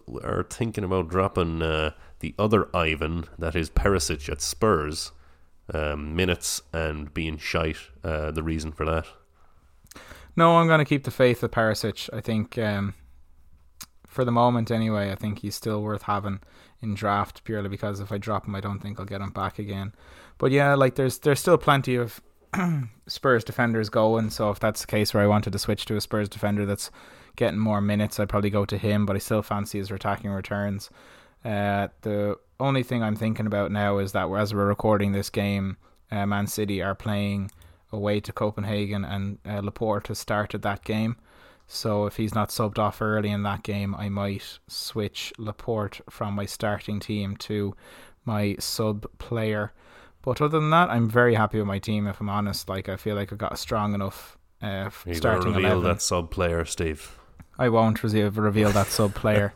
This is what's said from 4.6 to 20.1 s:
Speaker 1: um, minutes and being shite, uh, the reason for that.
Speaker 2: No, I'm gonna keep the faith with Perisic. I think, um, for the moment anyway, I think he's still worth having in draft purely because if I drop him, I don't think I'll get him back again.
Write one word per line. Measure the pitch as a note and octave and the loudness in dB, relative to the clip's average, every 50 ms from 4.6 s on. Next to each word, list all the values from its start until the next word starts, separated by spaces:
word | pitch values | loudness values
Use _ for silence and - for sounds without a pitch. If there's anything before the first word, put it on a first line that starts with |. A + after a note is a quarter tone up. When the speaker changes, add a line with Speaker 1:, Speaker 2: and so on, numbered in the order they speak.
| A2+ A2 G2 D#2+ D2 D2+ D#2 - - - - - - - - - - - - - - - | 4 4 4 4 2 -2 -4 -6 -8 -10 -14 -18 -20 -20 -20 -20 -20 -20 -20 -20 -12 -6
Speaker 1:
um, | - D#2 D2+ D2+ D2 D2 D2 D2+ D#2 | -4 -2 -2 -2 -4 -4 -6 -4 0
minutes | E2+ F#2 F2+ E2+ - - - - - - - - | 2 2 2 2 0 -2 -6 -6 -6 -8 -6 -4
and | E2 D#2+ D#2 D#2 D2+ D2+ D2 - | -4 -2 -2 -4 -6 -8 -8 -6
being | E2 D#2+ D#2 D2+ | -6 -4 -4 -6
shite, | D2+ - - - E2+ D#2+ D#2+ D#2 - - - - - - | -6 -4 -2 0 0 0 0 -2 -6 -10 -20 -16 -10 -6
uh, | E2 D#2+ D2+ D2+ D#2 | -4 -4 -2 -2 -4
the | D#2 D#2+ | -4 -2
reason | D#2 D#2+ D#2+ D#2+ D2+ D#2 | -2 -2 -2 -2 -4 -6
for | D2+ - D#2 | -6 -4 -2
that. | D#2 E2 D#2+ D#2 - - - _ _ _ - - - - - _ _ _ _ - - - - - - - - - - - | 0 0 -2 -4 -6 -12 -20 _ _ _ -20 -20 -20 -20 -20 _ _ _ _ -20 -20 -20 -20 -20 -20 -20 -20 -16 -4 2
Speaker 2:
No, | E3 E3 E3+ E3+ | 6 8 8 8
I'm | E3 E3+ | 8 8
gonna | E3 D#3+ D#3 D3 | 8 6 6 6
keep | - D3+ C#3 - | 4 2 0 0
the | B2+ | 0
faith | - - C3 B2 A#2 - | 2 6 6 6 6 4
with | - A2 | 0 -2
Perisic. | - A#2+ A2 A2 G#2 - - G#2+ G2 - - - - | 2 2 2 2 2 0 -2 -4 -4 -6 -8 -8 -8
I | A2 | -8
think, | - - A2+ G#2+ G#2 - - | -4 -2 -2 -2 -2 -2 -4
um, | B2 A2 G#2+ G#2 G2+ G2 G2 F#2+ - - - - - - - - - - - - - - - - - - - _ - - | -2 -2 0 0 0 -2 -4 -6 -8 -14 -20 -20 -20 -20 -20 -20 -20 -20 -20 -20 -20 -20 -20 -20 -20 -20 -20 _ -20 -20
for | - - - C3 | -8 -4 -2 0
the | A#2+ | 2
moment | A#2+ A#2+ A#2+ B2 B2 A#2+ A2 - | 4 4 4 4 4 2 0 0
anyway, | A#2 A2+ A2+ A2 G#2+ G#2 G2+ G2+ | 0 0 0 0 0 0 0 -2
I | G2 | -4
think | - - G#2+ G#2 - | -4 -4 -4 -4 -4
he's | - G#2 - | -6 -8 -8
still | - - A2+ G#2+ G#2 | -6 -4 -4 -2 -2
worth | G#2+ G#2+ G#2+ G2+ - | -2 -4 -4 -4 -2
having | - G#2 G2+ G2 G#2 G2 F#2+ - - - - - - - - | -2 -2 -2 -2 -4 -6 -6 -10 -14 -20 -20 -20 -20 -16 -10
in | A#2 A2 G2+ | -6 -4 -4
draft | G2 G#2+ G#2 G2+ G2+ G2+ - - - - | 0 0 2 2 2 0 -2 -6 -12 -8
purely | - A2 G#2 G2+ G2 | -6 -4 -4 -4 -4
because | G2 - - G#2 G2 G2 | -6 -4 -4 -4 -4 -6
if | G2+ G2 | -6 -6
I | G#2+ | -6
drop | G2+ G2+ A2+ G#2 F#2+ - | -6 -4 -2 -4 -4 -4
him, | G#2+ G2+ | -4 -6
I | G2 | -6
don't | G2 G2+ G2+ G2+ | -6 -6 -6 -6
think | - G#2 G2+ G2 | -8 -10 -10 -10
I'll | F#2+ | -8
get | G2+ G2 G2 | -8 -8 -6
him | G2 F#2 | -8 -6
back | - F#2+ F#2+ F#2+ - - | -6 -4 -6 -6 -6 -6
again. | G#2 G#2 G2 G2 G2 G#2 - - - - | -8 -6 -6 -6 -6 -8 -10 -14 -20 -20